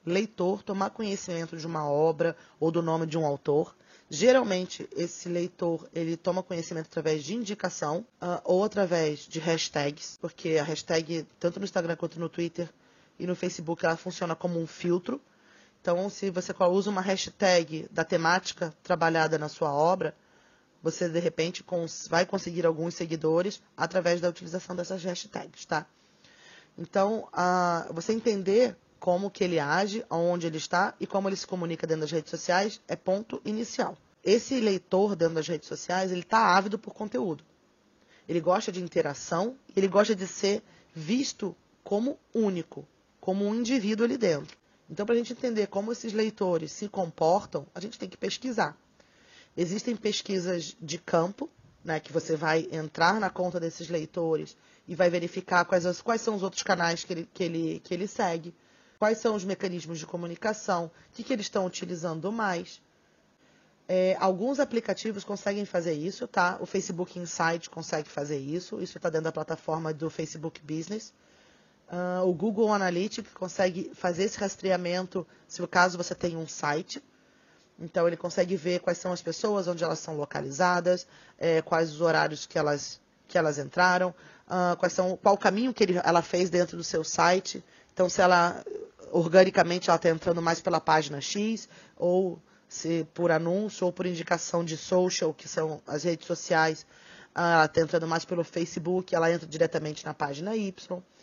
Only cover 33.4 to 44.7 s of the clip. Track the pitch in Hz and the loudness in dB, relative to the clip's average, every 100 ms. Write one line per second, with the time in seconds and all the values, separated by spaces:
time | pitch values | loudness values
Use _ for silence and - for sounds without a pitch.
33.4 | - 214 233 - - - _ _ 180 220 | -6 -4 -4 -2 -4 -4 _ _ 2 2
34.4 | - 262 220 185 - 185 202 185 165 160 | 2 0 2 0 0 2 2 2 0 0
35.4 | 151 160 - 151 - 180 190 180 170 220 | -4 -6 -6 -10 -4 -2 0 -4 2 4
36.4 | 214 180 196 202 - - 208 247 220 147 | 6 6 4 -4 -8 -10 -6 -4 -4 -6
37.4 | - _ _ _ _ _ _ _ - 170 | -12 _ _ _ _ _ _ _ -4 0
38.4 | 165 190 220 185 180 175 151 139 - 170 | 2 2 2 -6 -2 0 0 -2 -4 -2
39.4 | 214 262 _ 196 196 190 214 202 190 - | -2 -4 _ 0 4 4 4 2 -2 -2
40.4 | 196 208 - - _ 160 156 247 269 - | 0 0 -4 -20 _ -10 -2 0 -2 -6
41.4 | 196 - _ _ - 202 247 - _ 226 | -8 -10 _ _ -4 -2 -2 -6 _ 0
42.4 | 208 180 - - 143 _ _ _ - 196 | 0 0 -6 -12 -18 _ _ _ -4 0
43.4 | 202 226 233 262 202 214 233 269 208 147 | 0 0 0 2 2 2 2 2 2 2
44.4 | 156 - _ | -2 -18 _